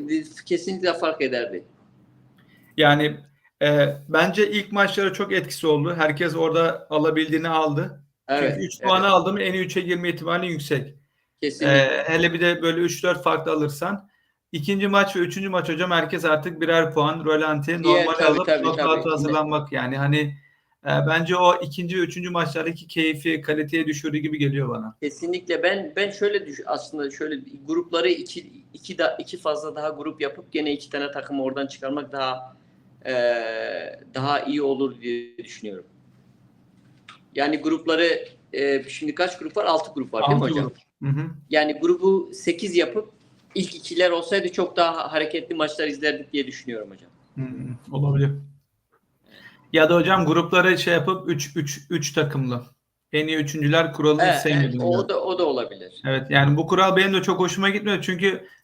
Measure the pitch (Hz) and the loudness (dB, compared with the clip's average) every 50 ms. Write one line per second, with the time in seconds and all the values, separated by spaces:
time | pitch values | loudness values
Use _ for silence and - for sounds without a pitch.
0 | 143 147 156 160 151 - - - - - 180 170 170 190 190 180 185 175 165 - | -6 -4 -4 -4 -4 -8 -16 -20 -4 -4 -4 -4 -2 -6 -6 -2 0 0 0 0
1 | 170 160 156 - 143 131 123 120 113 98 98 87 - _ _ _ _ _ _ _ | -2 -4 -2 -2 -2 -2 -2 -4 -4 -6 -8 -12 -14 _ _ _ _ _ _ _
2 | _ _ _ _ _ _ _ _ _ _ _ _ _ _ _ - 151 147 147 147 | _ _ _ _ _ _ _ _ _ _ _ _ _ _ _ 4 6 6 6 6
3 | 151 147 147 - - _ _ _ _ _ _ _ 147 147 147 151 156 139 - - | 2 -2 -2 -6 -14 _ _ _ _ _ _ _ 2 4 6 4 4 2 0 -6
4 | - - 160 156 170 190 175 208 208 208 208 208 202 - 202 202 196 196 196 202 | -6 0 2 4 4 4 4 2 2 2 2 -4 -4 -2 2 2 2 2 2 0
5 | 196 190 185 - 202 190 190 185 147 143 - - - 156 151 147 147 170 175 165 | 0 0 0 -2 -2 0 0 -2 -2 -2 -8 -2 2 2 4 4 2 0 0 0
6 | 156 151 147 143 180 160 151 165 165 160 156 165 165 165 - - - - 156 151 | 0 0 2 0 -2 -2 0 0 0 2 2 2 2 2 0 -4 -8 -2 0 2
7 | 151 160 151 156 160 147 156 156 160 165 165 160 156 156 147 151 180 190 - - | 2 2 2 2 0 0 0 -2 0 0 0 2 2 2 0 -2 -4 -4 -8 -14
8 | - _ _ _ _ - 139 147 143 127 - - 190 170 - - - 190 185 185 | -20 _ _ _ _ -4 -2 0 0 0 -2 -2 -6 -8 -8 -4 0 2 2 4
9 | 196 196 190 180 165 185 202 208 190 185 185 190 185 175 - 190 175 175 180 170 | 4 4 4 4 4 2 -2 -2 -2 -2 -2 -2 -4 -2 -4 -4 -2 -2 -4 -2
10 | 175 175 160 143 151 165 170 180 185 180 165 147 143 - 151 131 - - - - | -2 -4 -4 -4 -4 -2 -2 -2 -2 -4 -6 -6 -4 -2 -2 -2 -2 -8 -14 -20
11 | _ _ _ _ _ _ _ _ - 143 139 - 151 139 139 139 135 131 135 135 | _ _ _ _ _ _ _ _ -6 -6 -4 0 2 4 6 6 6 4 2 -2
12 | 147 160 165 165 170 170 170 165 175 175 175 165 160 165 165 170 175 170 - - | -2 0 2 2 2 2 2 2 2 2 2 2 0 0 2 2 0 -2 -2 -2
13 | - 180 170 - - 165 160 151 156 160 156 151 151 143 143 - 170 185 208 202 | 0 0 -2 0 0 0 0 0 0 -2 0 0 0 -2 -2 -4 -4 -4 -4 -6
14 | - _ _ _ _ _ _ _ _ _ - 156 143 208 196 196 202 202 196 202 | -10 _ _ _ _ _ _ _ _ _ -8 -6 -2 -2 0 0 0 4 4 4
15 | 196 196 - 185 175 175 175 196 196 196 185 180 - 170 165 156 180 180 175 165 | 4 4 2 -2 -2 -2 -2 -6 -6 -2 -2 -2 0 -2 -2 -2 0 2 2 0
16 | 156 156 185 170 170 160 151 151 147 180 170 160 165 160 165 165 160 151 143 156 | 2 0 -4 -2 2 2 2 2 0 -6 -4 -2 0 4 4 4 4 2 2 2
17 | 147 151 160 165 147 156 156 151 156 156 151 147 143 156 170 175 165 170 175 175 | 2 2 0 -2 0 0 2 2 2 0 0 -2 -2 -2 -2 2 4 4 6 6
18 | 170 160 160 160 160 156 151 - 180 170 156 147 143 160 156 156 143 156 160 156 | 4 2 2 4 4 4 4 4 4 2 2 2 2 0 0 0 2 2 2 2
19 | 160 165 156 143 147 147 151 156 151 151 151 151 147 - 139 131 123 123 135 135 | 2 0 0 0 0 0 0 0 0 0 -2 -2 -4 -4 -4 -4 -4 -2 -2 0
20 | 139 143 143 151 151 147 143 - _ _ _ _ _ _ _ _ _ 143 143 147 | 0 2 2 2 0 -2 -6 -12 _ _ _ _ _ _ _ _ _ -2 0 0
21 | 143 151 160 165 170 170 180 180 180 180 180 180 180 - 143 185 175 170 180 185 | 2 2 2 0 2 0 2 6 6 6 6 4 -2 -6 -6 -6 -6 -4 -2 -2
22 | 175 160 - 180 180 180 175 170 165 - - 165 156 165 165 - - - - 165 | -2 -2 -4 -8 -8 -4 -2 -2 -2 -2 -2 -4 -4 -4 -6 -8 -14 -8 -4 0
23 | 160 160 156 147 - 170 160 151 147 - 151 151 151 147 165 165 156 151 151 143 | 0 0 -2 -2 -2 -4 -4 -2 -2 -2 -2 -2 -2 -2 -2 -2 -2 -2 -4 -4
24 | - 156 143 151 147 147 151 147 143 139 139 143 135 123 120 113 110 110 - _ | -4 -4 -4 -4 -4 -4 -2 0 0 0 0 -2 -2 -4 -4 -6 -8 -10 -12 _
25 | 151 143 143 - 170 170 180 180 - - 170 151 170 180 196 196 185 151 - 190 | -10 -10 -8 -8 -6 -6 -6 -6 -4 -4 -2 0 0 0 0 -2 -6 -6 -4 -4
26 | 202 196 - - 208 202 208 196 - 147 139 - - - - - - - - 151 | -4 -4 -2 -2 -2 0 0 -2 -6 -6 -14 -12 -6 -6 -6 -6 -6 -10 -8 -6
27 | 143 139 135 - 156 156 151 135 131 - - 139 139 147 160 175 175 - 170 165 | -6 -6 -6 -6 -6 -6 -6 -8 -10 -16 -20 -18 -8 -4 -4 -4 -2 -2 -2 0
28 | 170 180 175 - - - - 175 - - - - - _ - - - - 185 - | 2 0 0 -2 -4 -12 -14 -16 -16 -16 -20 -20 -20 _ -20 -20 -16 -14 -4 -2
29 | 165 - - - - - - 170 - 160 151 151 151 156 147 151 147 156 156 147 | -2 -2 -2 -4 -10 -12 -14 -6 -4 -4 -4 -4 -6 -8 -8 -6 -6 -6 -6 -6
30 | 147 156 - - 143 139 - - 170 _ - 156 151 147 143 143 - - - 143 | -10 -10 -6 -4 -6 -6 -6 -10 -18 _ -6 -4 -2 -2 -4 -6 -8 -8 -6 -6
31 | 143 143 143 143 135 - 143 139 131 131 131 139 139 135 - - 139 135 139 147 | -6 -6 -6 -10 -8 -6 -6 -4 -2 -2 -2 -4 -6 -8 -8 -10 -8 -6 -6 -6
32 | 139 127 139 139 131 127 127 127 - - - _ _ _ _ _ _ _ _ _ | -8 -8 -6 -4 -4 -4 -4 -6 -10 -16 -20 _ _ _ _ _ _ _ _ _
33 | - 127 131 123 120 120 117 117 113 113 113 110 113 110 98 85 82 - - - | -8 -4 -2 0 2 2 0 0 -2 -4 -6 -6 -6 -6 -6 -8 -8 -10 -14 -16
34 | - - - 131 131 143 143 - - 135 147 147 143 139 139 127 139 131 120 117 | -20 -10 -6 -4 0 0 0 0 0 -2 -2 0 0 0 0 0 -2 -4 -4 -8
35 | 117 120 120 120 120 120 120 - 113 - - - - 104 95 90 87 _ _ _ | -6 -6 -6 -6 -8 -12 -16 -18 -18 -18 -18 -14 -12 -12 -12 -12 -16 _ _ _
36 | _ _ _ _ _ _ _ _ _ _ _ _ _ _ _ _ _ _ _ _ | _ _ _ _ _ _ _ _ _ _ _ _ _ _ _ _ _ _ _ _
37 | _ - - _ _ _ _ 131 139 147 156 147 139 156 160 160 165 165 160 160 | _ -20 -20 _ _ _ _ -2 0 0 0 -2 0 -2 -2 0 0 0 2 4
38 | 170 170 160 - - - - _ _ _ - - 139 143 139 135 135 - - - | 4 2 2 0 -4 -10 -18 _ _ _ -4 -2 0 0 0 0 -2 -6 -12 -8
39 | 156 147 143 - 180 180 180 - 160 151 - 208 - 202 - 156 - - - 139 | -6 -6 -2 -2 -2 -2 -2 -8 -14 -6 -4 -2 0 2 0 0 -2 -4 -8 -8
40 | 127 - - 110 123 143 143 - 139 - 151 147 131 123 - _ _ _ _ _ | -8 -4 -2 0 2 2 2 2 2 0 -2 -2 -4 -4 -8 _ _ _ _ _
41 | 143 139 139 147 160 165 - - - _ 151 151 151 151 151 147 160 170 180 175 | -4 -2 -2 -2 -4 -8 -10 -14 -8 _ 2 2 2 2 -2 0 2 2 2 2
42 | 185 196 190 190 - - - - - 175 170 - 214 196 170 175 156 - - 214 | 4 2 2 2 0 -4 -12 -6 -4 -4 -4 -2 -4 0 0 0 0 2 -2 -6
43 | 208 - _ _ _ _ _ _ _ _ _ 196 185 - - 160 - - 175 170 | -8 -8 _ _ _ _ _ _ _ _ _ -6 -6 -6 -8 -14 -12 -8 0 2
44 | 180 180 170 170 170 - 202 196 175 180 - - 180 180 - 185 170 165 165 160 | 2 2 2 0 -2 -2 -2 -2 -2 -2 -2 -2 -4 -2 2 2 2 2 2 -2
45 | - 143 156 156 156 156 - 160 160 - 170 156 151 151 151 - 156 151 139 139 | -6 -2 -2 -2 -2 -2 -4 -6 -6 -6 -4 -2 -2 -2 -2 -4 -4 -4 -4 -2
46 | 147 151 139 139 143 - - 143 135 127 - - - 127 117 110 104 98 95 92 | -2 -2 -2 -2 -8 -6 -4 -4 -4 -4 -8 -12 -12 -10 -10 -10 -10 -14 -16 -20
47 | 92 87 _ _ _ _ _ 143 131 127 127 127 131 127 123 - - - 139 139 | -20 _ _ _ _ _ _ -10 -10 -10 -10 -12 -10 -12 -12 -14 -14 -8 -4 -2
48 | 143 143 139 139 139 143 143 143 - - - _ _ _ _ _ _ _ _ _ | 0 2 2 2 2 0 0 -6 -10 -16 -20 _ _ _ _ _ _ _ _ _
49 | _ _ _ _ _ _ - - - - - _ _ _ - 160 156 156 170 170 | _ _ _ _ _ _ -20 -20 -20 -20 -20 _ _ _ 4 4 6 6 6 4
50 | 156 180 190 190 165 143 165 170 165 165 185 180 175 185 180 - - 180 170 165 | 6 6 4 4 4 4 4 4 2 4 4 6 6 6 4 4 2 2 2 2
51 | 143 190 185 185 - 156 170 143 - - - 170 147 - - - - _ 175 165 | 2 0 -2 -2 -2 -2 -2 -2 -4 -4 -4 -4 -4 -4 -6 -10 -8 _ -4 -4
52 | 147 - - 160 147 143 143 139 131 123 123 120 123 - _ _ _ _ _ _ | -4 -2 0 0 0 0 -2 -4 -2 -2 -4 -6 -8 -14 _ _ _ _ _ _
53 | _ _ - 156 151 156 156 156 147 143 147 156 147 143 156 165 165 156 - - | _ _ -2 -2 -2 0 -2 -2 -2 -4 -4 -2 0 4 4 4 2 2 0 2
54 | 151 151 147 156 175 185 160 143 - 156 147 143 139 123 120 123 123 175 175 190 | 4 4 6 6 4 4 4 4 2 2 2 2 2 2 0 0 2 2 2 2
55 | 196 202 190 175 170 185 185 180 175 151 135 123 113 101 101 98 90 90 - - | 2 0 -2 -2 -2 -2 0 0 0 0 0 -2 -4 -6 -8 -16 -18 -18 -18 -8
56 | - 139 135 131 135 143 143 139 139 143 147 156 160 - 185 180 190 190 180 185 | -4 -2 -2 -2 -2 2 4 6 6 6 4 4 2 2 4 6 6 6 6 4
57 | 190 196 190 185 185 196 180 151 185 170 - 196 196 196 196 208 208 208 196 165 | 4 4 2 2 2 2 2 2 2 0 0 0 0 0 0 0 0 0 -2 0
58 | 143 - 185 165 196 196 185 - - - - _ | -2 -4 -2 0 0 0 0 0 -8 -16 -20 _